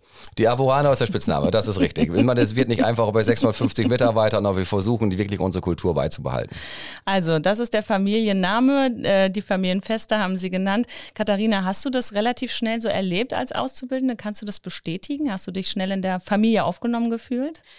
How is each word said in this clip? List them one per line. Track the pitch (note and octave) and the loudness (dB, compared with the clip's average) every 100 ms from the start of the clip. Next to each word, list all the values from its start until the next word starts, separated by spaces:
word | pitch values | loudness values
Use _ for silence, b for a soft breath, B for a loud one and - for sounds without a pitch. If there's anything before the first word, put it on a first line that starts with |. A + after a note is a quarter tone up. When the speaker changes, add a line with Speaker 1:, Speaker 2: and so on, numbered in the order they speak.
| B B B - | B B B 0
Speaker 1:
Die | A2+ | 2
Avoraner | B2 C3 C3+ D3 | 4 4 4 4
ist | C3 | 4
der | A#2 | 2
Spitzname, | G2 - D2 D2 | 0 0 0 2
das | G#2+ G#2+ | 2 2
ist | G2 | 0
richtig. | - - D#2 | 0 2 0
Ich | F2 | 4
meine, | A#2+ A#2+ | 4 4
es | G#2+ A#2 | 2 2
wird | A#2+ | 0
nicht | A2+ | 2
einfach | A2+ A2+ G#2+ | 0 2 2
bei | A2 | 2
sechshundertfünfzig | G#2+ A2+ A2+ G2+ B2+ - A2+ | 2 2 2 2 0 0 2
Mitarbeitern, | B2 A#2+ A2 G#2+ G#2 G2+ | 4 2 4 2 2 2
aber | F#2+ | 0
wir | F#2 | 0
versuchen, | G#2 G2 A#2 A2 | 0 2 2 0
die | F#2 | 0
wirklich | F#2 G2 | -2 -2
unsere | F#2+ F2 | -2 0
Kultur | F2+ E2 F2+ | -2 -2 0
beizubehalten. | D2 D2 - C#2 B1+ - B B B B B | 0 0 -2 -4 -4 -6 B B B B B
Speaker 2:
Also, | - G3 E3 D#3+ | -2 0 2 0
das | F3 G#3+ | 2 0
ist | A#3+ | 0
der | G#3+ | -2
Familienname, | G#3 G3 G3 A3 G#3+ F#3+ F3+ A3 C4 C#4 C4 A3 | 0 0 2 2 2 2 0 2 4 4 2 0
äh, | - G3 F#3+ | 2 4 4
die | G3+ | 0
Familienfeste | - F#3+ F3+ F#3+ - A3 - G#3+ | -2 0 0 -2 -2 -4 -2 0
haben | F#3 F#3 | 0 -2
Sie | F#3 | -2
genannt. | F#3 G3 G#3 A#3+ B B | -2 0 0 -2 B B
Katharina, | - G#3+ G3+ A3 G3 | -6 -2 0 2 0
hast | F#3 G3+ | 0 -2
du | C#4 | -2
das | B3+ - | -2 -2
relativ | G3+ A3+ A#3+ B3+ | 0 -2 -2 -4
schnell | - A3+ A3+ | -4 -2 -2
so | A3 | -2
erlebt | - F#3+ F3+ B3+ | -2 0 -2 -2
als | - B3+ | -4 -4
Auszubildende? | - C4 - B3+ C4 C4 A#3 | -4 -4 -6 -6 -2 -2 -2
Kannst | G#3+ G#3 | -6 -8
du | G#3 | -6
das | - | -8
bestätigen? | F3+ - - D#3+ - C#4+ D4 | -8 -10 -8 -8 -6 -4 -4
Hast | F#3+ - | -4 -6
du | |
dich | F#3 F#3 | -6 -4
schnell | G3 F#3+ | -4 -2
in | F#3+ | -2
der | F#3 F#3 | -2 -4
Familie | - G3+ A3+ G#3+ | -2 2 4 4
aufgenommen | D#3+ F#3 A#3+ A#3 A#3 | 0 -2 -4 -2 -2
gefühlt? | A3+ - B3 C#4+ D#4+ _ | -4 -4 -4 -4 -8 _